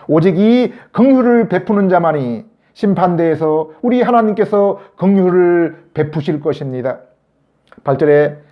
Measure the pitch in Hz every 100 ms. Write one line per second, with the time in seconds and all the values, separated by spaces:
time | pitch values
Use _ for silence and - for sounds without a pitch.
0 | - 156 175 170 208 247 247 - - -
1 | 254 262 240 240 226 180 - 202 196 175
2 | 170 151 123 113 - _ _ _ 202 196
3 | 185 170 165 156 156 156 156 - 240 247
4 | 240 240 220 208 202 208 202 190 - -
5 | 180 196 180 180 175 175 165 151 _ -
6 | 151 160 147 151 - - 139 127 127 120
7 | - _ _ _ _ _ _ - - 135
8 | 151 147 147 147 _